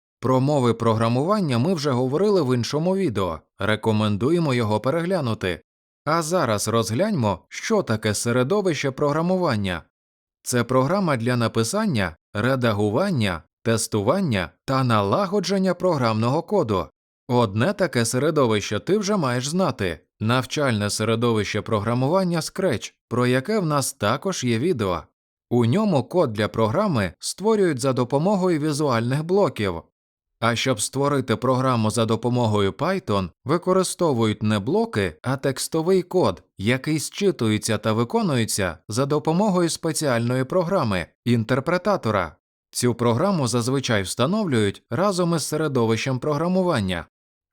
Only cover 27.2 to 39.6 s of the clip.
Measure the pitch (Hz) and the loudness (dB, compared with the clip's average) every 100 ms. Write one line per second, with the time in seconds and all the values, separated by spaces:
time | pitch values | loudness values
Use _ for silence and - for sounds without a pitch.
27.2 | - - 196 220 185 135 135 127 120 139 | -12 -4 0 2 2 0 0 0 0 0
28.2 | 175 208 185 165 151 139 151 117 117 139 | 2 2 0 0 0 0 0 0 0 -2
29.2 | 160 190 175 - 101 82 - _ _ _ | 0 2 2 0 -4 -4 -10 _ _ _
30.2 | _ - 113 117 135 127 - 131 139 143 | _ -4 -2 0 -2 -2 -2 -2 0 0
31.2 | 123 110 123 127 131 120 107 101 110 110 | 0 -2 0 2 2 2 0 0 0 0
32.2 | 123 123 117 104 98 - 151 190 - 101 | 0 0 2 2 0 0 -2 -2 -2 -2
33.2 | 92 - 117 165 185 185 180 - 170 123 | -2 -6 -2 -2 2 0 0 0 0 2
34.2 | 110 104 107 107 101 196 226 117 95 - | 0 0 0 0 0 -2 0 0 -2 -2
35.2 | - 135 143 127 - 160 160 190 175 185 | -6 -2 -2 -4 -4 -2 2 0 0 0
36.2 | 127 85 _ - 101 127 - 156 - - | 0 0 _ -4 0 0 0 -4 -4 -2
37.2 | 196 165 113 107 - 107 113 110 120 226 | 0 0 0 0 0 -2 0 0 0 0
38.2 | 208 131 107 - 95 80 - 107 139 147 | 0 0 0 -2 -4 -4 -6 -2 0 0
39.2 | 156 170 214 180 | 0 0 2 2